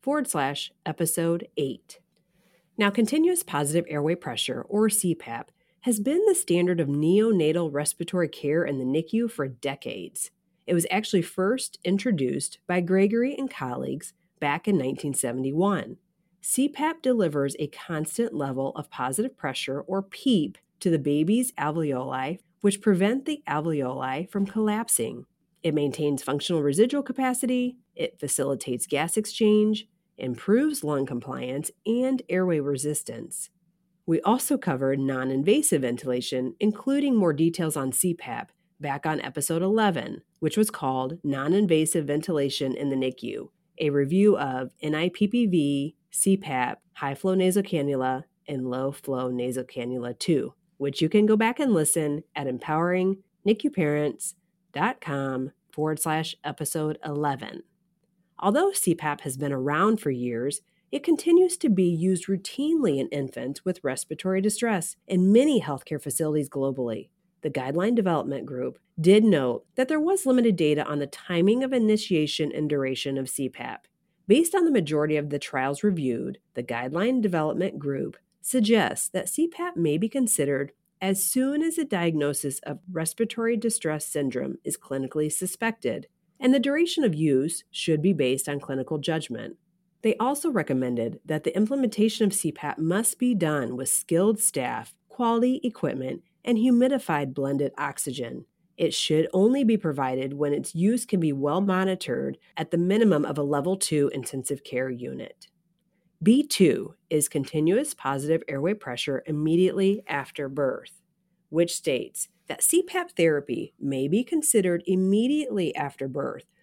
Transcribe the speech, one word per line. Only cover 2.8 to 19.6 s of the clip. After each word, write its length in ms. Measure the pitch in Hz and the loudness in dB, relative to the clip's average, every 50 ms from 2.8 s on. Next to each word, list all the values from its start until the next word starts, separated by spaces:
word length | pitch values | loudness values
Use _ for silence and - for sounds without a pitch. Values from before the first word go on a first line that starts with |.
| 208 202 | 0 2
continuous 520 | 202 240 226 202 285 311 320 349 359 339 - | 2 2 2 2 2 2 2 2 2 0 -2
positive 420 | - - 143 147 139 156 170 165 - | -4 -4 -2 -2 0 0 -2 -2 -2
airway 280 | 151 147 143 160 175 | -2 -2 -2 0 -2
pressure, 460 | 175 - 143 117 - - - - - - - | -2 -4 -8 -6 -6 -4 -4 -6 -6 -6 -4
or 220 | 202 208 220 214 | 0 0 2 2
C 240 | 208 - - 175 160 | 2 0 0 0 -2
pap, 360 | - - 117 117 117 - - _ _ _ _ _ _ - | -2 -4 -8 -10 -10 -12 -14 _ _ _ _ _ _ -2
has 180 | 254 233 214 | -2 -2 0
been 240 | 202 262 302 359 427 | 0 0 0 2 4
the 80 | 440 370 | 4 4
standard 460 | - - - 175 175 175 180 180 170 | 2 2 2 2 2 2 2 2 2
of 80 | 160 139 | 0 0
neonatal 840 | 143 147 156 165 185 208 220 226 214 180 151 151 160 175 170 156 139 | 0 2 4 4 6 6 6 4 4 4 4 4 2 2 0 -2 -2
respiratory 560 | 143 147 - - - 170 - - 180 170 147 | -2 -2 -4 -4 -6 -6 -4 -2 0 0 -2
care 360 | - - - 143 151 165 175 | -2 -4 -2 0 0 2 2
in 140 | 135 143 131 | 0 -2 -2
the 60 | 127 | -2
nicu 440 | 127 139 160 160 - - 226 240 220 | 0 0 0 0 0 0 -2 0 -2
for 180 | - - 139 | -2 -4 -6
decades. 840 | 135 123 - - 139 139 - - - - 185 - - - - - - _ _ _ _ _ _ _ | -6 -6 -6 -6 -6 -6 -6 -8 -10 -10 -10 -10 -12 -10 -10 -10 -10 _ _ _ _ _ _ _
It 80 | - 180 | -2 0
was 120 | 170 160 - | 0 0 0
actually 320 | 180 202 214 - - 180 165 | 0 -2 0 2 0 0 0
first 560 | - - - 185 196 247 254 - - - - - | 0 -2 -2 0 0 0 -2 -4 -8 -12 -8 -2
introduced 720 | 175 190 190 - 254 208 147 131 123 139 139 143 - - - _ | 0 0 0 0 0 0 0 0 0 -2 -2 -4 -8 -10 -10 _
by 140 | - 175 180 | -2 -2 0
Gregory 540 | 175 165 185 190 196 202 220 233 240 269 285 | 0 2 4 4 4 4 2 2 0 0 -2
and 140 | - 269 262 | -4 -6 -6
colleagues 640 | - - 135 127 123 127 127 131 135 156 - - - _ _ _ _ _ | -6 -6 -8 -6 -6 -6 -6 -6 -6 -6 -8 -12 -18 _ _ _ _ _
back 260 | 151 143 143 170 - | -2 -2 -2 -2 0
in 100 | 214 208 | 0 2
nineteen 380 | 160 127 131 139 135 - 147 131 | 2 2 0 -2 -4 -4 -4 -4
seventy-one. 840 | - - 120 120 127 131 135 139 160 190 202 196 147 - 113 190 - _ _ _ _ _ _ _ _ | -2 -2 -2 -2 -2 -2 -2 0 2 2 2 2 0 -2 -6 -10 -16 _ _ _ _ _ _ _ _
C 280 | - - - 254 269 285 | -8 -4 0 0 0 0
pap 320 | - - 302 320 320 320 | 0 -2 -2 -2 -2 -2
delivers 540 | - 262 254 226 190 156 147 147 139 139 135 - | 0 0 2 2 2 2 2 0 0 -2 -2 -4
a 100 | 156 143 | -6 -8
constant 680 | - - - - 165 151 156 - - - 233 226 - | -8 -10 -10 -6 -4 -4 -4 -4 -2 -2 -2 -2 -2
level 380 | 151 139 139 127 131 135 135 - | -4 -4 -4 -4 -4 -4 -4 -4
of 140 | 143 147 - | -8 -10 -10
positive 460 | - - 123 131 131 165 226 262 - | -8 -6 -6 -4 -2 -2 -4 -4 -6
pressure, 440 | _ - 135 127 - | _ -6 -6 -6 -6